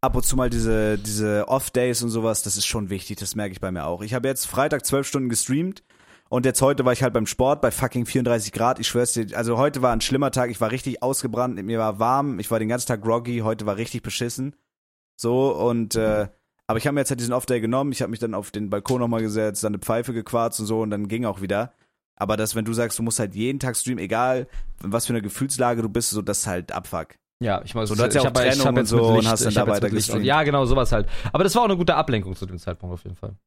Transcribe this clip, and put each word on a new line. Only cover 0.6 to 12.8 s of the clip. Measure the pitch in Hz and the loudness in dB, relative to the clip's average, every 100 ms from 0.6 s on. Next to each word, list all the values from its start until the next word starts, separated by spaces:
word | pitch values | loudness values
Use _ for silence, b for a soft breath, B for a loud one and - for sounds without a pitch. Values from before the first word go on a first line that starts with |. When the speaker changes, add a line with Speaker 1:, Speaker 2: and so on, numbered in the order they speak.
| 113 110 107 107 | 2 2 2 0
Speaker 1:
diese | 104 104 107 104 104 | -2 -2 0 0 2
Off-Days | 135 - 127 123 120 | 0 0 0 2 0
und | 117 | -2
sowas, | 113 113 107 | 0 0 0
das | 104 101 | -2 -2
ist | - | -2
schon | 117 98 | -4 -4
wichtig, | 98 - 101 | -6 -8 -10
das | 98 107 | -8 -6
merke | 104 | -6
ich | 95 | -6
bei | 95 | -6
mir | 90 73 | -4 -4
auch. | 87 | -6
Ich | 107 | -4
habe | 123 131 | -4 -2
jetzt | 131 - | -4 -4
Freitag | - 147 143 - | 0 0 0 0
zwölf | 139 135 | 0 0
Stunden | 143 127 | -2 0
gestreamt | 113 - 139 180 196 b b b b b | -2 0 0 -2 -6 b b b b b
und | 127 127 | 0 2
jetzt | - | 4
heute | 135 143 127 | 2 4 2
war | |
ich | 123 | 2
halt | 131 | 2
beim | 113 107 | 0 -2
Sport | - 131 147 | 0 2 4
bei | 123 | 0
fucking | - 127 127 117 | 0 -2 -2 -2
vierunddreißig | 135 120 117 101 | 0 2 0 -2
Grad, | 107 117 - | 0 0 0
ich | 113 | 0
schwör's | 120 120 | 0 0
dir, | 117 107 - | 0 -4 -2
also | 117 117 | 0 2
heute | 143 143 | 2 2
war | 127 | 2
ein | 113 | 2
schlimmer | - 131 139 | 0 2 2
Tag, | 135 123 | 2 -2
ich | 110 | 0
war | 113 | -2
richtig | 123 139 120 | -2 -4 -2
ausgebrannt, | 127 135 123 110 127 98 | -2 -2 -2 -2 -2 -2
mir | 98 113 | -4 0
war | 110 101 | 0 2
warm, | 113 135 143 117 | 2 2 0 -4
ich | 107 | -2
war | 113 | 0
den | 110 | 0
ganzen | 120 | -2